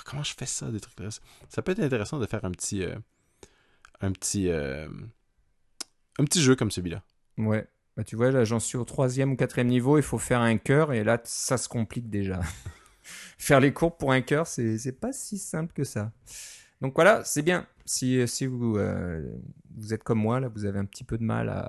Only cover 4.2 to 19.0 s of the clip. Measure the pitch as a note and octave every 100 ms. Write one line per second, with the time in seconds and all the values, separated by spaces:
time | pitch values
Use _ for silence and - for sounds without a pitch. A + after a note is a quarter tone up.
4.2 | - G2+ F#2 D#2+ C#2 C#2 D#2 G1+ A2 -
5.2 | _ _ _ _ _ - - _ _ -
6.2 | D3 F#3 C3 C3 G#2+ F#2+ F2+ E2 - _
7.2 | _ - A2 G#2+ - _ _ - G2+ A2
8.2 | B2 C3+ G#2+ A2+ - B2+ A2+ - C3 B2+
9.2 | C3+ B2+ B2+ - B2 B2 B2+ D3+ C#3 A2+
10.2 | - B2 A#2 A2 - C#3 D#3 A#2 G#2+ A#2+
11.2 | - - - B2+ - A#2+ A2 B2+ A#2 G2+
12.2 | F#2+ F2+ E2 - - - - _ - -
13.2 | - - - C#3 C#3 C3+ E3 - C#3 C3
14.2 | A#2+ D3 E3 - A2+ A2 B2+ C3+ A#3 C4+
15.2 | - G3 - D#3+ E3 - C3+ - G#2+ -
16.2 | - - - - - - C3+ C#3 F3 A3+
17.2 | - D3 D3+ F3 - _ - - B2+ B2+
18.2 | A#2+ - C3 B2 A#2+ G#2 G2 F#2